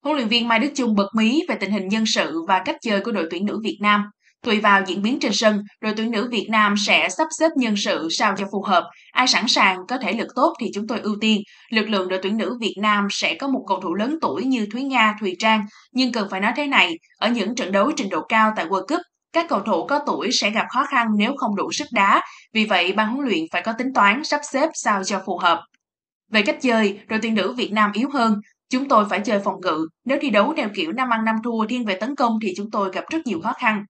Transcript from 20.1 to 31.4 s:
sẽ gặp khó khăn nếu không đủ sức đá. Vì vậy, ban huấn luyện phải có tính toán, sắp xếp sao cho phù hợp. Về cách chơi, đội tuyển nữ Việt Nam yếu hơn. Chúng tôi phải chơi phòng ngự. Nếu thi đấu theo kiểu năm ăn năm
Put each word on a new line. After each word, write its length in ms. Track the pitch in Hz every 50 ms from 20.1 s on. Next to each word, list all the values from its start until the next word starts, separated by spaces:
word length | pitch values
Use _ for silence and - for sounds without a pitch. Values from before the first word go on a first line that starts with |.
| - 135 156 226
sẽ 180 | 247 - 226 202
gặp 160 | 214 214 180 - -
khó 120 | 247 285
khăn 220 | 381 294 247 233 220 214
nếu 160 | 208 208 233 277
không 180 | 277 262 220 202
đủ 160 | 185 156 -
sức 160 | - - 202 190
đá. 320 | 240 214 196 196 233 320 - - - - - _ _
Vì 120 | 220 214
vậy, 280 | 214 202 180 170 185 190
ban 220 | 208 214 214 247
huấn 120 | 277 294
luyện 160 | 247 196 160 160 160
phải 100 | - 175
có 120 | 175 226 226
tính 200 | 233 247 269 262
toán, 300 | 262 202 202 208 269 311
sắp 180 | - 302 294 294 -
xếp 180 | - 269 294 320 -
sao 300 | - - 240 208 196 190
cho 180 | 190 208 185 -
phù 120 | - 170
hợp. 240 | 175 185 175 165 - - _ _ _ _ _ _ _ _ _ _ _ _ _
Về 100 | 220 214
cách 200 | 208 294 294 294
chơi, 380 | - 247 226 220 214 196 196 - -
đội 120 | - 220 220
tuyển 140 | 240 226 226
nữ 180 | 208 180 208 254
Việt 180 | 247 208 -
Nam 200 | 202 220 214 208 202
yếu 160 | 214 254 269 285
hơn. 220 | 277 233 226 214 208 - _ _ _ _ _
Chúng 180 | - 254 277
tôi 180 | 269 262 214 208 202
phải 100 | 202 190
chơi 200 | 202 247 214 196
phòng 220 | 202 208 196 -
ngự. 260 | - 180 160 156 160 160 _ _ _
Nếu 120 | 240 269 -
thi 80 | - 277
đấu 240 | 202 208 208 277 320
theo 120 | 320 247 208 202
kiểu 160 | 196 160 156
năm 180 | 202 254 262 247
ăn 160 | 233 220 220
năm 100 | 220 220 220